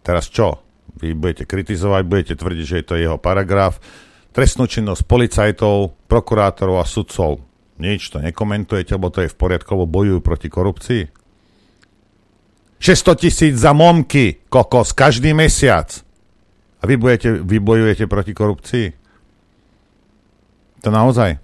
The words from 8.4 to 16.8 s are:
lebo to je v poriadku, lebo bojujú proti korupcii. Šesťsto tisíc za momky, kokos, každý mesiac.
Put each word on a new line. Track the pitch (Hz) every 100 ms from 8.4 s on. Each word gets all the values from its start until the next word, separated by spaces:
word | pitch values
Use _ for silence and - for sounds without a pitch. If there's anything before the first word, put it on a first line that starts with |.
| 104 104 98 98 92 95
lebo | 90
to | 95
je | 82
v | -
poriadku, | 92 87 - 98
lebo | 82
bojujú | 90 101 90 -
proti | 85 76
korupcii. | 92 95 - - 120 76 _ _ _ _ _ _ _ _ _ _ _ _ _ _ _ _ -
Šesťsto | - 180 -
tisíc | 165 170 - 156 123
za | 147 151
momky, | 170 170 131 143 107 - -
kokos, | 131 120 123 - -
každý | 131 117 151 151
mesiac. | 156 - 135 87 76 - _ _ _ _ _ _ _ _